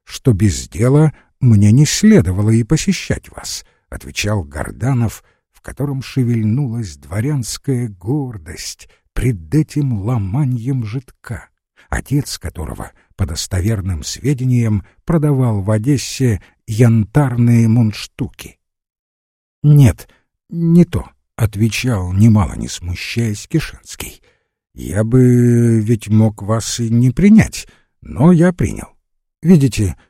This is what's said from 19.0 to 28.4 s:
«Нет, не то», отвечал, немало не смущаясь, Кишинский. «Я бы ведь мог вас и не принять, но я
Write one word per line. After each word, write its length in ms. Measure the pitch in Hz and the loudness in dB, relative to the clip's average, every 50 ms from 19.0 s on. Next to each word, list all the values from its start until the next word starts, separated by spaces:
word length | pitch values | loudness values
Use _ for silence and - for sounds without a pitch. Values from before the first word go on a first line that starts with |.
| _ _ _ _ _ _ _ _ _ _ _ _ - | _ _ _ _ _ _ _ _ _ _ _ _ 2
«Нет, 440 | 147 147 147 139 110 - - - - _ _ _ _ _ _ _ _ | 4 6 6 6 6 4 0 -6 -20 _ _ _ _ _ _ _ _
не 360 | - 170 170 165 165 175 175 | -8 -4 0 4 4 4 4
то», 240 | - - 101 - - - _ _ _ _ | 4 0 -4 -8 -8 -14 _ _ _ _
отвечал, 760 | - 117 104 - 101 110 113 - - - 127 120 98 90 90 92 | -4 -4 -4 -2 -2 -2 -2 -2 -2 -4 -4 -2 -2 -4 -2 0
немало 400 | 95 107 117 107 107 92 69 55 | 4 4 6 6 4 2 0 -2
не 140 | 55 57 - | -6 -10 -10
смущаясь, 800 | - - 82 90 87 - - - - 117 117 113 104 104 - - | -10 -10 -10 -10 -10 -8 -10 -8 -6 -4 -4 -4 -6 -8 -8 -4
Кишинский. 760 | - 160 - - - - _ - - - - - - - _ _ _ _ _ _ _ _ _ _ _ | -4 -4 -4 -4 -10 -18 _ -18 -16 -14 -14 -14 -16 -18 _ _ _ _ _ _ _ _ _ _ _
«Я 280 | 62 62 62 71 101 113 | -14 -12 -6 -4 -4 -2
бы 760 | 113 120 127 127 123 123 123 120 120 120 117 117 117 113 113 | 2 4 4 6 6 6 4 4 4 4 4 4 4 2 2
ведь 300 | 107 107 120 104 - 101 | 0 0 -2 -2 -2 2
мог 340 | 107 107 110 110 104 - 104 | 2 4 4 2 0 -2 -6
вас 360 | 98 110 113 - - - - | -4 -4 -4 -4 -6 -6 -6
и 120 | 120 113 | -4 0
не 180 | 113 117 123 131 | 2 2 2 2
принять, 580 | 120 - 170 208 220 220 - - - - - - _ _ _ _ _ _ | 2 4 4 6 6 6 6 4 -2 -8 -16 -18 _ _ _ _ _ _
но 300 | - - 67 - 139 170 | -20 -10 -2 2 4 4
я 220 | 185 156 | 6 6